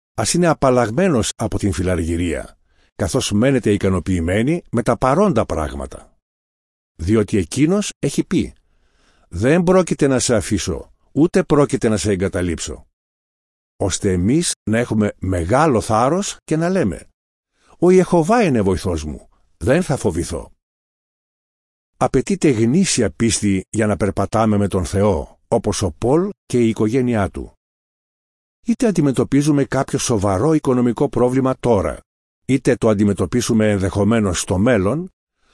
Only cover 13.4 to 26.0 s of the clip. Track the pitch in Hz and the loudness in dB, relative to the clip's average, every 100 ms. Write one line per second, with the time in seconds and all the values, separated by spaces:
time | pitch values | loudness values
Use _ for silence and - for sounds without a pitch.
13.4 | _ _ _ - 101 - 101 92 95 151 | _ _ _ -6 -4 -2 -2 0 2 0
14.4 | 175 - - 110 120 110 104 - 92 90 | 0 -4 -4 -2 0 0 0 -2 -4 -4
15.4 | 82 127 160 110 - 110 127 175 202 - | 0 2 2 2 0 0 0 0 -4 -8
16.4 | - 156 170 185 120 71 - _ _ _ | -6 -2 0 0 -2 -4 -12 _ _ _
17.4 | _ _ _ _ 175 185 180 175 156 240 | _ _ _ _ 4 6 4 2 2 2
18.4 | 190 120 98 90 98 82 80 67 - _ | 2 2 2 0 -2 -4 -6 -10 -14 _
19.4 | _ _ 92 156 185 160 110 82 82 78 | _ _ 0 0 0 -2 -2 -2 -4 -8
20.4 | 52 _ _ _ _ _ _ _ _ _ | -12 _ _ _ _ _ _ _ _ _
21.4 | _ _ _ _ _ - 127 131 - 196 | _ _ _ _ _ -4 0 0 0 0
22.4 | 165 110 113 160 190 - 104 - 113 101 | 2 2 2 2 0 0 -2 0 -2 0
23.4 | 104 95 - 107 107 101 101 101 98 110 | 0 -2 -2 -2 -2 0 -2 -2 -2 0
24.4 | 110 104 98 95 82 98 104 82 69 _ | 2 2 0 -2 -2 0 0 0 -4 _
25.4 | - 117 107 - 95 - | -4 -2 -2 -4 -4 -4